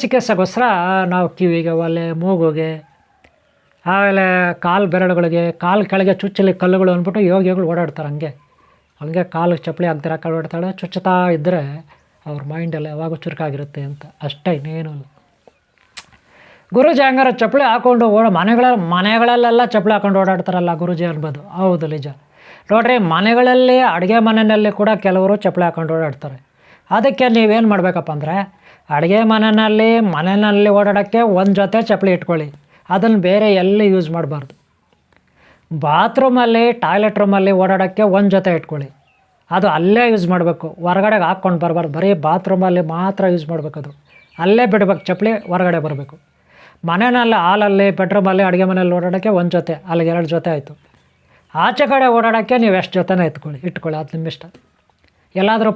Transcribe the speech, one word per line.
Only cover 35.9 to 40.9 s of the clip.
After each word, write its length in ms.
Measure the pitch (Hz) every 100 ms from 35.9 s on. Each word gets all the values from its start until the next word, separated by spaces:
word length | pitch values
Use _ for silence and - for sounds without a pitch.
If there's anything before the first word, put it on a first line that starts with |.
| 156 220 247 262 247 233 226 233 233
ಟಾಯ್ಲೆಟ್ 360 | 160 190 214 208
ರೂಮಲ್ಲಿ 320 | 202 196 190 190
ಓಡಾಡೋಕ್ಕೆ 420 | 190 190 185 185 214 190
ಒಂದು 140 | 202 190
ಜೊತೆ 140 | 190 165
ಇಟ್ಕೊಳ್ಳಿ, 300 | - 151 135 - _ _ _ _ -
ಅದು 160 | 175 190 156
ಅಲ್ಲೇ 280 | 180 220 240
ಯೂಸ್ 140 | 220 175
ಮಾಡಬೇಕು, 360 | 180 170 160 160 165
ಹೊರಗಡೆಗೆ 400 | 175